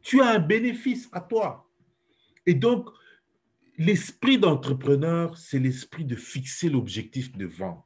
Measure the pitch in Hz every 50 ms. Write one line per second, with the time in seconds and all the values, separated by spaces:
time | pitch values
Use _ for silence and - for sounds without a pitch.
0 | - - 254 269 262 233 226 208 156 151 208 226 233 247 220 - - 262 233 -
1 | - - - 180 165 - 233 220 208 147 127 - _ _ _ _ _ _ _ _
2 | _ _ _ _ _ _ _ _ _ 175 175 135 175 233 247 208 - - - _
3 | _ _ _ _ _ _ _ _ _ _ _ _ _ _ _ - 160 175 208 -
4 | - - - _ - 254 269 247 208 175 151 131 - 131 139 131 - 147 139 139
5 | 151 165 170 170 170 165 165 - - - - 135 127 131 127 127 - - - -
6 | 160 135 120 - - - - 135 131 - - - 175 170 143 127 104 98 - 110
7 | 107 - - 131 127 - - 98 95 85 80 85 95 90 85 - -